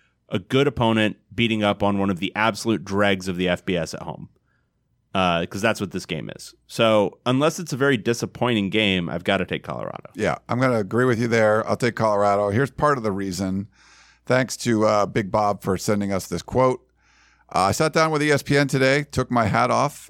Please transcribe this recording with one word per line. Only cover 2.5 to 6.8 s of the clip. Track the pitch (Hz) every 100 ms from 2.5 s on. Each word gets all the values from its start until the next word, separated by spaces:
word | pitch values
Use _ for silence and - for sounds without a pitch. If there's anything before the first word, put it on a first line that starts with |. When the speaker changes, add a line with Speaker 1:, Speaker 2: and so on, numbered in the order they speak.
| 104 113 98 92
Speaker 1:
dregs | 98 104 95 90
of | 87
the | 90
F | 87 -
B | 87
S | 80
at | -
home. | 85 - - _ _ _ _ _ _ _ _
Uh, | 98 90 85 85
'cause | 98
that's | 113 104
what | 95
this | 92 -
game | 80 52 -
is. | - - -
So, | -